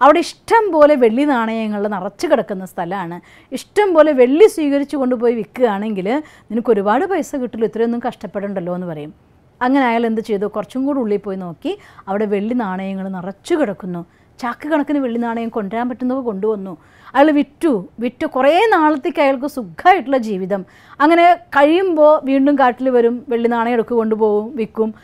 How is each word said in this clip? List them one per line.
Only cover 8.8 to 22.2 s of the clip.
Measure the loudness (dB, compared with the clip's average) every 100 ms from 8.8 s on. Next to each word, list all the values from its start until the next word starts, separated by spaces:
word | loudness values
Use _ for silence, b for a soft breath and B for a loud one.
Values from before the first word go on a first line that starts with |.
| -8
പറയും. | -10 -14 -18 _ _ _ _
അങ്ങനെ | -2 0 2
അയാൾ | 0 -2
എന്ത് | -4
ചെയ്തു? | -4 -4 -4
കുറച്ചും | -6 -8 -6 -4
കൂടി | -2
ഉള്ളിൽ | -2 -4
പോയി | -4 -10
നോക്കി, | -10 -10 -8 -10 B B -8
അവിടെ | -4 -2
വെള്ളി | -2 -2
നാണയങ്ങൾ | -4 -4 -6 -8 -8 -8
നിറച്ചു | -8 -10 -12 -4 -2
കിടക്കുന്നു. | -2 -4 -10 -10 -12 b b -10
ചാക്ക് | -10 -8 -4
കണക്കിന് | -2 0 -2
വെള്ളി | -2 -4
നാണയം | -4 -6 -6
കൊണ്ടുവരാൻ | -6 -6 -6 -6
പറ്റുന്നവ | -4 -4 -4
കൊണ്ടുവന്നു. | -4 -4 -4 -4 -8 -14 B B B 2
അയാൾ | 4
വിറ്റു. | 2 -2 _ -2 -2 -4 -8
വിറ്റ് | -8 -6 -6
കുറേ | 0 2 4 2
നാളത്തേക്ക് | 4 2 0 -2 0
അയാൾക്ക് | 0 0 -4
സുഖമായിട്ടുള്ള | -8 -10 0 2 2 2 -2
ജീവിതം. | -2 -6 -4 -6 -6 B B B
അങ്ങനെ | 4 6 6
കഴിയുമ്പോൾ | 4 0 2 4 4 2 4 6 6